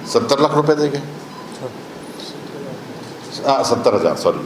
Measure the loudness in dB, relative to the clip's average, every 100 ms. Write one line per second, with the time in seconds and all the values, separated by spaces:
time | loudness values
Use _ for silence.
0 | 0 2 4 4 4 4 4 4 2 0
1 | -6 -12 -14 -14 -14 -10 -10 -10 -14 -14
2 | -14 -14 -14 -12 -12 -12 -12 -12 -12 -12
3 | -12 -14 -12 -2 2 4 4 4 4 4
4 | 4 4 2 2